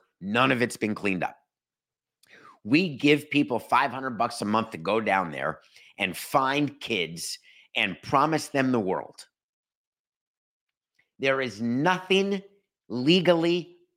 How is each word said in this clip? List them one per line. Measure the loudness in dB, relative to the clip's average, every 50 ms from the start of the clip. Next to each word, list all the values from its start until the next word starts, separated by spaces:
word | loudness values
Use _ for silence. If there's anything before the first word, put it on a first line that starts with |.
| _ _ _ -14
none | -8 -2 2 2 4 4
of | 2 2
it's | 0 -2 -2
been | -4 -4 -4 -4
cleaned | -2 -2 -2 -2 -2
up. | -4 -6 -6 _ _ _ _ _ _ _ _ _ _ _ _ _ _ _ _ _ _ _ -20 -20 -20 -20 -20 _ -2
We | 0 2 2 2 0 -2
give | 2 4 4 4 4 2 0
people | 0 0 0 0 -2 -4
five | -2 0 2 2 2 0
hundred | -2 -6 -8 -6 -2 -2
bucks | -2 -2 -2 -4
a | -2
month | 0 0 0 0 -2
to | -6 -6
go | -4 -2 -2 0
down | 0 2 2 0 0 -2
there | -4 -6 -4 -6 -6 -8 -12 _ _ -20 -20 -16 _ -4
and | -4 -4 -4
find | -6 -4 -2 0 0 2 2 0 0 0 -2 -4 -8
kids | -6 -4 -2 -2 -2 -4 -6 -10 -10 -12 -12 -14 _ -20 -20 -20 _ _ -4
and | -2 -2 -2 -4 -8
promise | -4 0 2 2 2 2 0 -2 -4 -2
them | -2 0 2 2
the | 2 0
world. | 0 0 -2 -4 -4 -8 -14 -20 -20 _ _ _ _ _ _ _ _ _ _ _ _ _ _ _ _ _ _ _ _ _ _ _ _ _ _ _ _ _ _ _ _ _ _ _ _ _ _ -2
There | 0 0 0 0
is | -2 -4 -6 -4
nothing | -4 -2 0 0 2 2 0 0 0 2 2 2 2 2 -2 -4 -6 -12 _ _ _ _ _ _ _ -8
legally | -6 0 4 4 4 6 6 4 4 4 4 2 0 0 -2 -6 -14 _ _ _ _